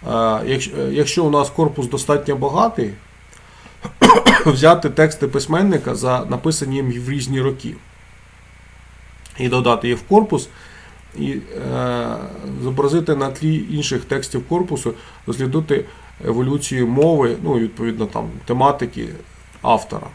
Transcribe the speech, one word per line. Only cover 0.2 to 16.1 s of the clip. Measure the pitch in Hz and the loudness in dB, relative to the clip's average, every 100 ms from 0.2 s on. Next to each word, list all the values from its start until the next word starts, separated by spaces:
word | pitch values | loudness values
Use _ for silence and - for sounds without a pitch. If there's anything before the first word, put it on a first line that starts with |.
| 113 107 113 | 0 0 -2
якщо, | 131 - 127 | -2 -4 -4
е, | 131 | -2
якщо | 139 147 - | 0 0 2
у | 160 | 2
нас | 147 143 | 2 0
корпус | - 156 - 123 | 2 0 0 -4
достатньо | 139 - 147 143 139 | -4 0 0 0 -2
багатий, | 139 156 226 226 110 101 - - - - - - - - | 0 2 2 0 -6 -6 -20 -20 -20 -20 -20 -20 -20 -16
<coughs> | - - - 466 - - - | -16 2 6 8 8 4 4
взяти | 131 151 165 151 | 6 6 6 4
тексти | 135 156 156 139 | 2 2 2 -2
письменника, | 139 135 160 202 160 127 | -2 -2 2 2 2 -2
за | 110 127 127 | -4 0 -2
написані | - 123 160 156 135 135 | -2 -2 -2 -2 -2 -2
їм | 131 | -2
в | 120 123 | -4 -4
різні | 143 131 135 | -6 -2 0
роки, | 135 131 - - - - - - - - - - - - - - - - - - | -2 -2 -10 -14 -18 -20 -20 -20 -20 -20 -20 -20 -20 -20 -20 -20 -20 -20 -20 -6
і | 127 | -2
додати | 127 123 113 120 | 0 2 2 0
їх | 117 | -4
в | |
корпус, | - 202 214 143 - - - - - - - 160 | 4 4 4 -2 -4 -16 -20 -20 -20 -20 -20 -6
і, | 139 131 - - 67 | -6 -6 -8 -10 -6
е, | - 123 120 117 113 - - 135 131 | -4 -2 -2 -4 -6 -10 -12 -12 -6
зобразити | 127 131 139 165 160 | -4 0 2 2 2
на | 143 135 | 0 0
тлі | 135 156 156 - | -2 0 0 -2
інших | 147 139 127 | -4 -2 -4
текстів | - 135 135 131 123 | -2 -4 -4 -6 -2
корпусу, | 170 180 147 - - - - - | -2 -2 -4 -6 -8 -16 -16 -8
дослідити | 120 127 147 156 139 - - - | -4 -2 -2 0 -2 -2 -14 -20